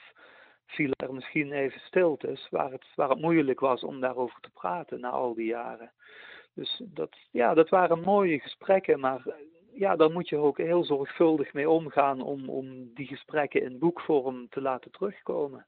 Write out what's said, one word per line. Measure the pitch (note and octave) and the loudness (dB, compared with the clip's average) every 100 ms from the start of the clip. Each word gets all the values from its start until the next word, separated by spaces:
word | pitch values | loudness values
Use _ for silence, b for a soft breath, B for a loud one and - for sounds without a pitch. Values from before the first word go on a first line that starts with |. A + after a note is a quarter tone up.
| - _ b b b b _ | -20 _ b b b b _
viel | - C#3+ | -4 -4
er | C3+ C3 | -2 -6
misschien | C3 - D#3+ C#3+ | -10 -6 -6 -4
even | C#3+ C3+ B2+ | -2 -4 -6
stiltes | - F#3 F3 C#3 - - - | -2 2 2 2 -6 -8 -6
waar | F3 C#3+ | -4 -2
het, | C3 - - | -6 -12 -2
waar | C#3+ | 2
het | C3 | 2
moeilijk | D#3 E3 C#3+ B2 | 4 4 4 2
was | C3+ B2 | 2 0
om | - C#3 | -2 -4
daarover | B2+ B2 A#2+ - | -4 -2 -6 -8
te | - | -20
praten | _ F3+ F3 D3+ B2+ | _ -6 -6 -8 -8
na | B2 | -6
al | C3+ B2+ | -4 -4
die | A2+ A2+ | -2 -4
jaren. | A#2 A#2+ A#2 A#2 _ b b b b b | -4 -8 -12 -18 _ b b b b b
Dus | - A2 G2+ - | -12 -8 -8 -10
dat, | - D#3+ - _ | -8 -10 -10 _
ja, | A#3+ A#3 | 0 4
dat | D#3+ D#3+ | 6 6
waren | F#3+ F3+ E3 | 6 4 2
mooie | F3+ G3+ F#3+ D3 | 4 4 4 0
gesprekken, | - - - F#3+ - C#3+ | -4 -14 2 2 4 0
maar, | C3+ C3 - | 0 -4 -8
eh, | - - _ _ | -12 -18 _ _
ja, | - G3 F3 | -4 0 4
daar | D#3 | 4
moet | E3+ E3+ | 4 -4
je | D3+ | 0
ook | D3 - | 0 0
heel | E3 F3 | 0 0
zorgvuldig | D3 C#3 C#3 - E3+ D#3 C3+ | 2 -2 -2 4 4 4 0
mee | D3 D3+ | -2 2
omgaan | E3 D#3 C#3+ C#3 C3 | 2 2 2 2 2
om, | B2+ C#3 C3 | -6 -8 -6
om | C#3 C3+ C3 B2 | -8 -8 -14 -16
die | A#2+ C3+ | -14 -12
gesprekken | C#3 - D#3 C#3 - | -12 -4 -2 0 0
in | B2+ B2+ | -2 0
boekvorm | E3 F3 - D3+ C3 B2+ A#2+ | 0 0 2 2 2 -6 -10
te | - | -6
laten | C3+ B2+ - | -4 -4 -8
terugkomen. | - G3 F#3+ - F3+ C#3+ B2+ | -8 -8 -6 -6 -4 -4 -8